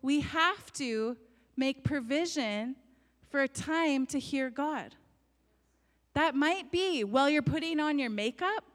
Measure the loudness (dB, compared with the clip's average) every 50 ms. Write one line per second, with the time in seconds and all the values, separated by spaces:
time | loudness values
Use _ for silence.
0 | 0 0 0 0 0 -2 0 2 2 2 2 -2 -8 -14 -8 -6 -4 -2 -2 -2
1 | -2 -2 -4 -8 -12 -20 _ _ _ _ _ 0 0 0 0 0 -2 -2 -2 -2
2 | -2 0 0 0 0 0 -2 -2 -2 -2 -2 -4 -4 -6 -8 -10 _ _ _ _
3 | _ _ _ _ -20 _ 0 0 0 0 -2 -6 -4 -2 0 2 2 2 2 2
4 | 0 0 -2 -4 -4 -2 -2 -2 -2 -2 -4 -4 -4 -2 -2 -4 -8 -10 -14 -20
5 | _ _ _ _ _ _ _ _ _ _ _ _ _ _ _ _ _ _ _ _
6 | _ _ _ 2 2 2 4 2 2 2 2 0 -4 -4 -2 0 0 2 2 0
7 | 0 2 4 4 4 6 4 4 2 2 0 0 -2 0 0 0 0 2 0 0
8 | 0 -2 -2 -2 -2 -2 -2 -2 -2 -2 -2 -2 -6 -10 _